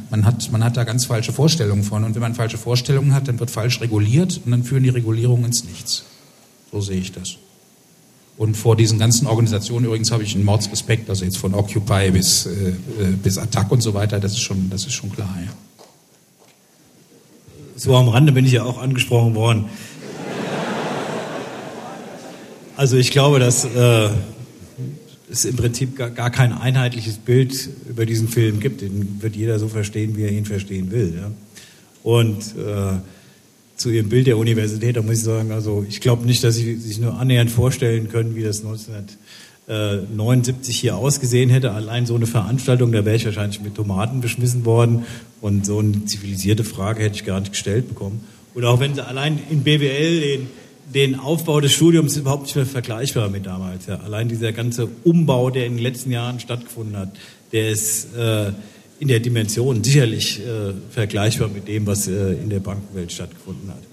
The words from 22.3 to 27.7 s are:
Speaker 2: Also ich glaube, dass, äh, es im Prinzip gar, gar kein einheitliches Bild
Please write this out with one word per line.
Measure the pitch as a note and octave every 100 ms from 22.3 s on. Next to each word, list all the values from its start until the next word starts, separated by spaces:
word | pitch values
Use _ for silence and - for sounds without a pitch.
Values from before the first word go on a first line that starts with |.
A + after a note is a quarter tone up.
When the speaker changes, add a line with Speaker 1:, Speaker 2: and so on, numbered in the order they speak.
| - - - - -
Speaker 2:
Also | C#3 B2+
ich | B2
glaube, | C#3+ C#3 C#3
dass, | B2 A#2+
äh, | B2+ B2 B2 A2+ G#2+ G#2 - - - - - - C3 D3 - - -
es | A#2+ C3
im | B2
Prinzip | A#2 A#2 B2+ -
gar, | A#2+
gar | A#2+ A#2+
kein | B2 B2
einheitliches | A2+ B2+ B2+ B2 A#2+ A2 G#2
Bild | - B2 B2+ - -